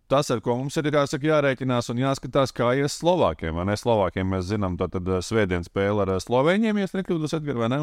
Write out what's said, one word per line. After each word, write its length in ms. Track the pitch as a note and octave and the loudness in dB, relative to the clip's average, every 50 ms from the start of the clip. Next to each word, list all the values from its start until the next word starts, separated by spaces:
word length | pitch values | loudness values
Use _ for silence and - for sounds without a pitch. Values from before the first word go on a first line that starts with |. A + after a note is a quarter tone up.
| _ - | _ 0
tas, 160 | C3 C#3 D3 - C3+ | 0 2 2 2 -2
ar 60 | A2+ - | -2 0
ko 140 | B2 A#2+ B2 | -2 -2 -2
mums 160 | C3+ C#3+ - | -2 -4 -2
ir, 140 | D#3+ C#3+ D3 | -2 -2 0
kā 140 | C#3 D3 C#3+ | 2 0 0
saka, 220 | C#3 - C#3 C3+ D#3 | 0 -2 -2 0 2
jārēķinās 580 | D#3 D3+ C#3+ C#3 C3 - C3+ C3 B2 A#2+ A#2 - A#2+ | 2 4 2 2 0 0 0 0 0 0 0 -2 -2
un 80 | A#2+ C3 | -2 0
jāskatās, 480 | C3+ C3+ - - C3+ - D3 C3+ - | 0 -2 -2 -4 -2 0 2 2 2
kā 220 | - - B2 A#2+ B2 | 0 0 0 2 2
ies 220 | C#3 C#3+ C#3 - - | 2 0 -2 -2 -2
Slovākiem, 560 | D#3 E3+ F#3 E3+ A#2+ F2 D#2 - E2 D#2+ D#2 | 0 2 2 4 4 2 0 0 -4 -4 -2
vai 80 | E2 F2+ G2+ | -2 0 0
ne? 80 | G#2 - | -2 0
Slovākiem 480 | - A#2+ A#2 G#2+ F#2+ F2 - F#2+ F#2+ | 0 2 2 2 2 0 0 -2 -2
mēs 220 | F#2+ F#2+ F#2 F2+ F2+ | 0 0 -2 -2 -2
zinām, 260 | G#2+ G#2 G2+ F#2 F2+ | -2 -2 -2 -2 -2
tad, 160 | E2+ F#2 E2+ - | -2 -2 -4 -4
tad, 100 | F#2+ F2 | -4 -2
ā, 140 | F#2 F#2+ F#2 F2+ | 0 0 -2 0
svētdien 400 | - A2 A2+ G#2 F2+ F2+ F2 E2+ | 0 0 2 2 2 0 -2 -4
spēle 400 | - - G2 G2 G2+ G#2 G#2+ G2 | -4 -2 0 0 2 2 2 0
ar, 140 | F#2 F#2+ | 0 0
ā, 60 | F#2 - | -2 -2
Slovēņiem, 560 | - A#2 B2+ C3+ D#3+ F#3 G#3 A#3 A3 G#3 G#3 G3 | 0 0 2 4 4 2 2 2 0 0 0 -2
ja 60 | F3+ | -2
es 80 | - | -4
nekļūdos, 400 | F#3+ F#3 - F3+ D#3+ D3+ C#3+ - D3+ | -4 -4 -2 -2 -2 -2 -2 -4 -4
Edgar, 220 | D3+ D3 B2+ A#2+ A2+ | -4 -4 -2 -2 0
vai 60 | A2+ | 0
ne? 80 | B2+ D3 | 0 0